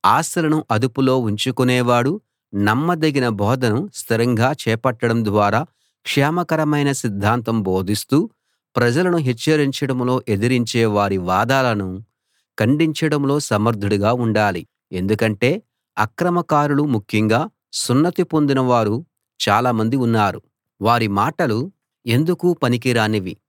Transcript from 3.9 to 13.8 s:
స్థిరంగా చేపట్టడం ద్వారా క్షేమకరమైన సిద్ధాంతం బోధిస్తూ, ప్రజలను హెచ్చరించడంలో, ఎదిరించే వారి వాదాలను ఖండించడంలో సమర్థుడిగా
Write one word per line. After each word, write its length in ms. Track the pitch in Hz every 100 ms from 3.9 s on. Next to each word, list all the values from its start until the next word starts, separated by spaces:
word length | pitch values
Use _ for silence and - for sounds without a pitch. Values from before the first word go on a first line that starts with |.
| -
స్థిరంగా 560 | - 113 120 117 123
చేపట్టడం 760 | 151 - 113 131 113 120 117 107
ద్వారా 380 | 104 101 110 160 _ _ _
క్షేమకరమైన 880 | - - 143 170 170 160 151 147 143
సిద్ధాంతం 720 | 135 120 101 104 120 117 113
బోధిస్తూ, 680 | 95 92 92 104 - 139 220 _ _ _ _ -
ప్రజలను 420 | 120 127 185 170
హెచ్చరించడంలో, 1040 | 131 117 - 156 139 131 135 127 123 127 -
ఎదిరించే 580 | 101 117 127 113 120 113
వారి 320 | 104 101 95
వాదాలను 840 | 90 92 117 135 131 104 95 92 110 _ _ _ _ -
ఖండించడంలో 800 | 113 147 160 151 160 147 139 147
సమర్థుడిగా 760 | - 107 110 110